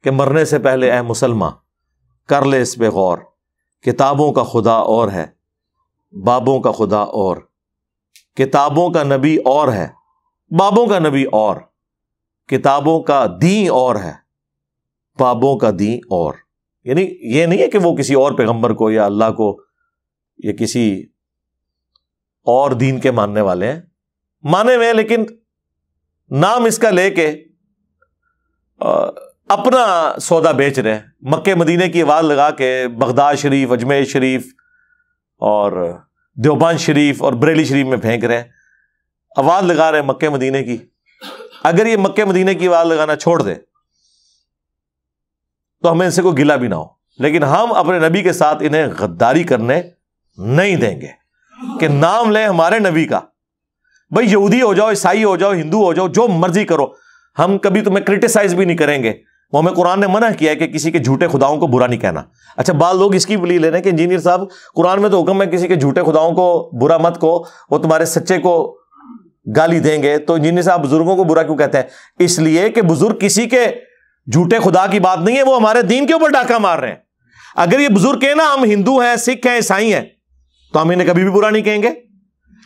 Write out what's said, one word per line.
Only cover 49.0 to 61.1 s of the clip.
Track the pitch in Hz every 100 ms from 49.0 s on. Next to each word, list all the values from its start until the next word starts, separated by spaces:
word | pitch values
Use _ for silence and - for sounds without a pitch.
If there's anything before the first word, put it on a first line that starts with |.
| 101 85 120 151
करने | 170 123 117 156 175 _ _ _ _ -
नहीं | 104 143 202 170
देंगे | 113 73 - - _ _ _ - - -
कि | 160
नाम | 143 165 220 226
लें | 214 214
हमारे | 170 170 220
नबी | 196 160
का। | 135 101 - _ _ _ _ _ _ _ -
भाई, | 180 233
यहूदी | 202 202 247
हो | 233
जाओ, | 190 220
ईसाई | 202 180 208
हो | 208 180
जाओ, | 196
हिंदू | 185 156 214
हो | 185
जाओ, | 160 185
जो | 170 240
मर्जी | 165 147 185
करो, | 202 156 127 - _ _ _ -
हम | 175 196
कभी | 202 196
तुम्हें | 214 196
क्रिटिसाइज | 190 202 226 226 202
भी | 175 185
नहीं | 165
करेंगे। | 147 143 113 104 _ _ -
वो | 143
हमें | 170
कुरान | 175 175 196
ने | 202
मना | 208 233
किया | 143 151
है | 151
कि | 165
किसी | 151 160
के | 160
झूठे | 123